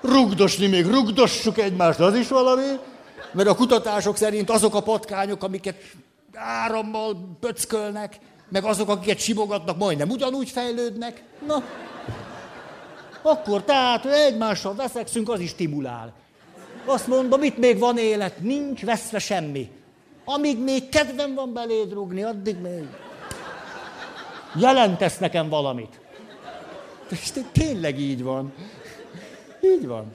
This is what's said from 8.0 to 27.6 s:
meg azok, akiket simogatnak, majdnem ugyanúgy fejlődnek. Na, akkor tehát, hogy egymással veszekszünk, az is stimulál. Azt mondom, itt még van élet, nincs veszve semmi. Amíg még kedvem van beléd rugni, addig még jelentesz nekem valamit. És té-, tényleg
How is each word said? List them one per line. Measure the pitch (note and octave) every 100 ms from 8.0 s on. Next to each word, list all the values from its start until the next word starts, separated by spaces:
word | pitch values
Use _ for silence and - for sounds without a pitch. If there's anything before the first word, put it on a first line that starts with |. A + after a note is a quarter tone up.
| G#3 - - _ _
meg | F#3+
azok, | G3 G3 G3+
akiket | G3+ F#3+ G3
simogatnak, | - G#3+ G#3 G3+ E3+ E3+
majdnem | G3+ D3+ D3+
ugyanúgy | A#3+ C4+ C4+ B3
fejlődnek. | - A#3+ A#3 A#3+ A3+ A#3 A3+ - - D4
Na, | D4+ A#3+ - - - - - - - - - - - - - - -
akkor | D4+ D#4 - D4+
tehát, | D4 C#4 B3+ A#3
hogy | B3+
egymással | C#4+ D4 A3 A3+ G3 G3
veszekszünk, | G3+ C4 A#3+ A3 A#3 G#3+
az | A3
is | F3
stimulál. | - E3+ D3 C3 A#2+ A2+ - _ _ - - - -
Azt | - C4 -
mondom, | B3+ B3+ C4+
itt | D4 A#3
még | B3 G3+
van | A#3+ A#3+
élet, | A3+ G#3+ F#3+ -
nincs | F#3+ C#4+ C#4+ C4
veszve | G3 A3+ - G#3
semmi. | - G3 D#3 C#3 A#2+ - _ _ _ -
Amíg | - C#4+ D4 A#3
még | C4 C4+ C4
kedvem | D#4 D4 C4 C#4+
van | C4+ C4
beléd | A#3+ A#3 A3 G#3
rugni, | G3+ F#3+ F#3
addig | A3 G#3+ G3 F#3
még | F3+ F3 C#3+ - - - - - - - - - - - - - - - -
jelentesz | D#3 B3 C4+ A3 F3 F3+ -
nekem | F3+ F3 D#3
valamit. | D3+ C#3+ B2 A2+ - - - - - - - - - - - -
És | E3+ -
té-, | - B3+
tényleg | -